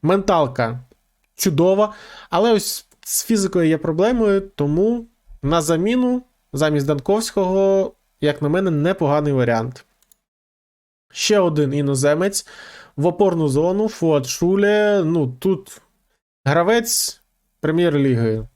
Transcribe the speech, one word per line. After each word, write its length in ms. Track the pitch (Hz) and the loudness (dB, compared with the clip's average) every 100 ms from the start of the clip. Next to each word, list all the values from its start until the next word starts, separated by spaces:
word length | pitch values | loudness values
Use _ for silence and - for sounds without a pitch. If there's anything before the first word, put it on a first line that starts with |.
Менталка 760 | 151 196 196 180 139 127 117 123 - _ _ _ _ | 2 0 2 0 0 -2 -4 -6 -14 _ _ _ _
чудова, 600 | _ 196 147 175 196 208 208 - - - | _ -2 2 2 2 0 -2 -20 -20 -6
але 220 | - 226 | 0 2
ось 340 | 220 - - - _ | 2 -2 -10 -14 _
з 240 | - - | -8 -8
фізикою 440 | - 226 190 185 165 | -2 0 0 0 0
є 100 | 160 | 0
проблемою, 640 | 160 160 202 247 214 196 | -2 0 0 2 2 0
тому 640 | 196 - 143 151 208 240 226 _ _ - | -2 -4 -2 0 0 -2 -8 _ _ -8
на 180 | 135 165 | -2 0
заміну 640 | 151 165 190 247 254 254 254 _ _ | 0 0 0 0 0 -2 -6 _ _
замість 340 | 135 156 151 139 | -2 0 0 0
Данковського, 1040 | 147 - 202 220 - 185 190 196 196 190 - _ _ | -4 0 -2 -2 -2 0 2 2 2 0 -6 _ _
як 220 | 147 147 | -4 -2
на 60 | 147 | -2
мене, 220 | 165 190 | 0 0
непоганий 600 | 156 156 190 151 147 147 | 0 -2 0 0 0 0
варіант. 520 | 135 120 117 113 - _ _ _ _ _ _ _ _ _ _ _ _ _ | 0 0 0 -4 -10 _ _ _ _ _ _ _ _ _ _ _ _ _
Ще 260 | - - 208 | -8 0 2
один 360 | 180 151 147 | 2 2 0
іноземець 720 | 143 143 139 143 151 190 196 - - - - - - | 0 -2 0 0 2 0 -4 -10 -20 -20 -20 -18 -2
в 100 | 160 | -2
опорну 420 | 170 196 170 151 | 2 2 2 0
зону, 400 | 135 170 190 214 | 2 0 0 -2
Фуад 380 | - 165 151 127 | -2 0 0 0
Шуле. 760 | - 170 196 202 208 208 202 | -2 0 2 2 2 2 2
Ну, 320 | 160 170 135 127 | 0 0 -2 -2
тут 420 | 190 190 - - _ _ _ _ _ _ | -2 -2 -6 -20 _ _ _ _ _ _
гравець 760 | - 151 175 233 233 - - - _ _ _ _ | -2 0 2 2 0 -4 -4 -10 _ _ _ _
Прем'єр-ліги. 880 | 147 160 175 147 139 120 113 110 113 | -2 2 2 2 2 2 0 -2 -6